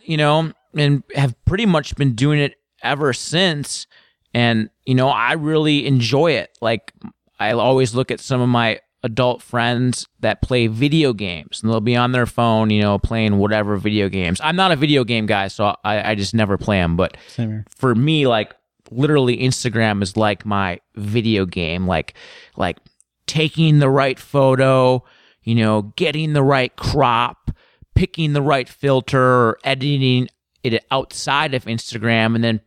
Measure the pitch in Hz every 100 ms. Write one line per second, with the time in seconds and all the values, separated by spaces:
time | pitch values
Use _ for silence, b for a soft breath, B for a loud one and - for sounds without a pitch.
0 | - 156 147 156 160 - _ 156 147 143
1 | - - 139 117 - 185 226 165 - -
2 | 139 113 139 151 143 - _ _ 117 139
3 | 147 117 - 165 190 151 135 - - b
4 | b b _ 117 120 113 110 _ - 127
5 | 131 117 120 160 147 156 156 147 143 135
6 | 113 135 165 127 - - 113 117 - -
7 | - - _ - 104 117 113 131 127 120
8 | 131 117 - 131 123 120 117 - _ _
9 | 120 110 123 120 - 120 120 120 127 120
10 | - _ 113 101 - 127 117 110 143 156
11 | 143 110 98 85 - - 110 113 107 120
12 | 123 127 120 - 117 110 110 104 104 101
13 | - 117 110 101 101 107 104 104 104 107
14 | 98 95 90 95 156 175 190 156 151 143
15 | 113 117 107 104 98 - 101 - 107 104
16 | 101 107 98 113 107 98 - 101 87 85
17 | 90 - - - 113 107 104 - 131 113
18 | 143 156 135 113 104 - _ _ - 113
19 | 147 147 127 123 127 127 127 113 110 101
20 | 98 110 107 101 110 101 95 90 _ -
21 | 101 113 113 107 95 92 82 85 92 85
22 | - - B B B - 90 - _ _
23 | _ _ - 151 156 - 160 147 139 135
24 | 135 131 - 143 135 131 131 131 127 127
25 | - b b b - 117 110 107 101 -
26 | 175 151 156 147 135 139 127 - - 147
27 | 131 117 123 - - - b b - -
28 | 175 - 160 143 139 139 123 - 143 131
29 | 123 135 127 123 117 110 - 135 139 143
30 | 131 127 127 _ _ _ 131 110 - 135
31 | - - - 139 156 135 113 113 - 117
32 | 113 113 113 113 117 110